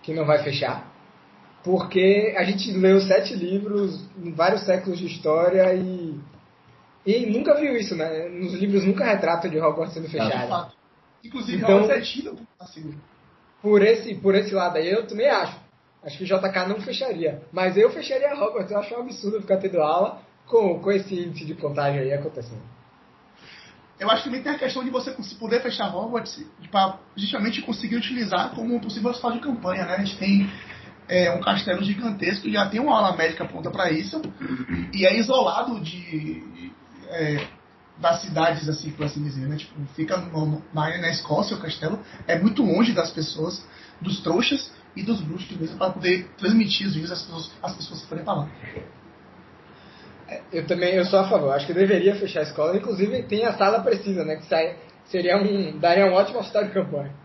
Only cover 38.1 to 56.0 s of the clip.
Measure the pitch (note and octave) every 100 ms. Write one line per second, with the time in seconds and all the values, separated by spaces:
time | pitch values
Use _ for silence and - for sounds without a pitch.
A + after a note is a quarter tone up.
38.1 | E3+ F3+ D#3 E3 D3+ D3+ D3+ D3+ - D3
39.1 | D3 D3 C3+ C3+ D3+ - D3+ C#3 - D#3
40.1 | F#3 F3 D#3+ D3+ D3+ - D#3 D#3 F3 E3+
41.1 | D#3+ - D3+ - - D#3+ - D#3 G#3 -
42.1 | - - E3+ G3+ - G#3+ F3 A#3 F3+ D#3+
43.1 | - D3+ D#3 E3 F#3 - - - - F3+
44.1 | G3+ - G3 - C#4 - - - F#3+ G3
45.1 | G#3 D3+ F3+ - F3 D#3+ - F#3 F#3 F3+
46.1 | F3+ F3+ - F#3+ A3+ G#3 - G3 D#3 E3
47.1 | F3 - E3 D#3+ - F3 - - - -
48.1 | D#3+ - E3 D3 - - - - - -
49.1 | - - - - - - - - - -
50.1 | - - - - E3+ - F3 F3+ F#3+ F3+
51.1 | G3 F#3+ G3+ C#3 C#3+ - E3+ G3 F#3 F#3
52.1 | G3+ - E3 D3+ - D#3 F#3+ G#3+ F3+ G#3
53.1 | B3+ - G#3 A#3 - G3 A3 B3+ G3+ G3+
54.1 | F3+ D#3 D#3 - E3 E3 F#3 - - -
55.1 | F#3 F3 G3 G3 G3 E3 D3+ E3+ F3+